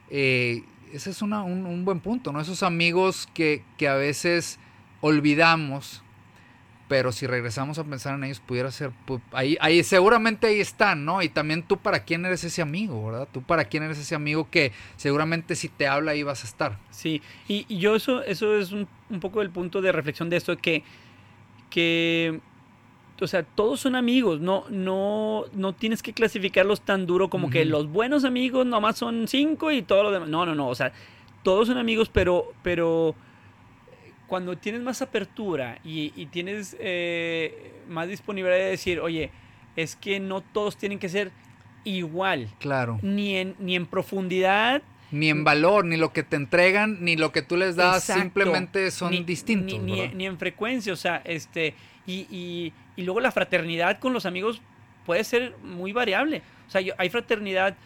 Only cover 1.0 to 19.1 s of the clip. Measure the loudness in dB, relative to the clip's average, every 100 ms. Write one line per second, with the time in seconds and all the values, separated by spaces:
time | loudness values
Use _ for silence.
1 | -10 -6 -4 -2 -4 -6 -6 -4 -2 -2
2 | -2 -4 -4 -6 -6 -2 0 2 2 4
3 | 2 0 -10 -2 0 0 -4 -4 0 2
4 | 0 -2 0 0 -2 -10 -20 -20 -20 -4
5 | 2 4 4 6 6 4 2 -6 -10 -18
6 | -20 -20 -20 -20 -20 -20 -20 -20 0 2
7 | 2 -2 -2 -2 -2 -4 -6 -6 -8 -8
8 | -6 -6 -6 -8 -6 -4 -4 -6 -10 -10
9 | -8 -8 -6 -2 0 2 6 6 6 6
10 | 8 6 4 2 2 2 0 2 2 2
11 | 0 0 0 -2 -2 -2 0 0 2 0
12 | 0 -4 -2 -2 -4 -4 -2 -2 -4 -4
13 | -6 -6 -8 -10 0 2 2 -2 -4 -6
14 | -6 -4 0 0 2 2 2 0 -16 -6
15 | 0 2 2 -2 -2 -6 -6 -2 0 2
16 | 0 -2 -2 -6 -10 -4 -4 -4 -14 -8
17 | -4 -4 -6 -20 -4 -4 -4 0 2 2
18 | 2 -2 -2 -2 2 2 0 -4 -8 -10
19 | -10